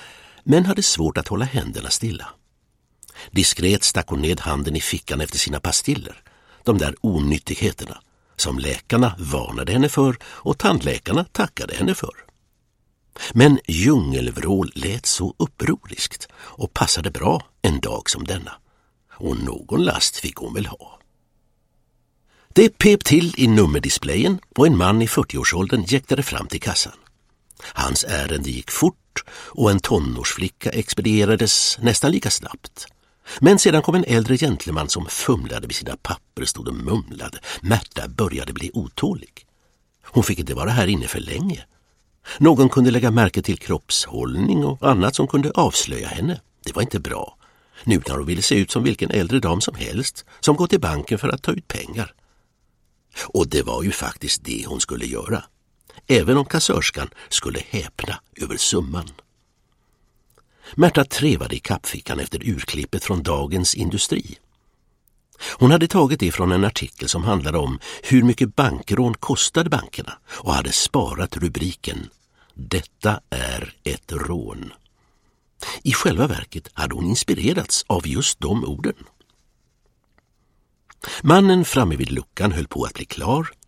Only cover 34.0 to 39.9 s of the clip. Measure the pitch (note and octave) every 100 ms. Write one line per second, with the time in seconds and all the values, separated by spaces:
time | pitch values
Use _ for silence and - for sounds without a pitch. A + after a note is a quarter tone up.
34 | D3+ A#2 A2+ B2+ D3+ E2 - D#2 D2 -
35 | E2 - - D2+ B1 A#1 A#1 - B1 -
36 | - - _ - - - A#1 A#1+ B1+ A2
37 | - - - - - - F2+ G#2+ - -
38 | - C2 G2+ C2+ - - - - C2+ -
39 | E3+ F3+ - - _ _ _ _ _